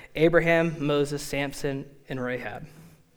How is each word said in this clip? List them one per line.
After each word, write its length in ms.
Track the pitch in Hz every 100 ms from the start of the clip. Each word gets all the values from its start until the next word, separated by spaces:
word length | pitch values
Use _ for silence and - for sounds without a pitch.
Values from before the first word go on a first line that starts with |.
| - -
Abraham, 600 | 160 165 170 165 165 151
Moses, 420 | 147 147 143 147
Samson, 640 | - 139 139 139 147 135 143 - -
and 140 | 131
Rahab. 460 | 123 123 123 120 - - - _ _